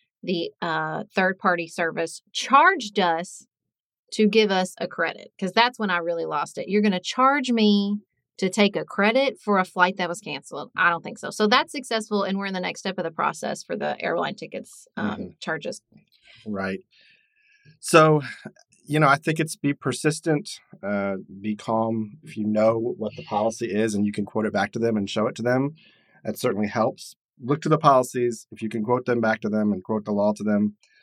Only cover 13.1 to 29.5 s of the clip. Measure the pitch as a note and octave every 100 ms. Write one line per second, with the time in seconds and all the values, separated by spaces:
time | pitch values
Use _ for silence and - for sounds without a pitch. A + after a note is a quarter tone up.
13.1 | D#3+ - - - - - E3+ D3 - -
14.1 | E3+ D#3+ - D#3+ - - - - - -
15.1 | - F3+ - - D#3 - - _ - _
16.1 | _ - - G#2+ G2 F#2+ F#2+ - _ _
17.1 | _ _ _ _ _ - _ - E3 D#3
18.1 | D3+ C3+ - - - _ _ - D3 D3
19.1 | C#3 - D#3 D#3 - C#3+ C#3+ C#3 B2 D#3
20.1 | D#3 E3 D3+ - - _ - G2 G2+ G2
21.1 | F#2+ - G2 G#2 G#2+ - A2 A2+ A2+ G#2+
22.1 | - - A2 G#2+ G#2+ A2 A#2 A#2 - G#2+
23.1 | - - G#2 A2+ A2+ A2+ G2+ A2+ G2+ G#2
24.1 | G#2 G2+ A2 G#2+ G2+ G2+ A#2+ A2+ A2 G2
25.1 | A2 A2+ - A#2 B2+ C#3+ D#3 _ _ _
26.1 | _ - G2+ B2+ G2+ G#2 A#2 A2 - -
27.1 | - _ _ B2 D3 D3+ D#3 D3+ C3 B2+
28.1 | B2+ A#2+ A2 - G#2+ A2 A2+ G#2+ B2 B2+
29.1 | A#2+ A2 A2 G#2+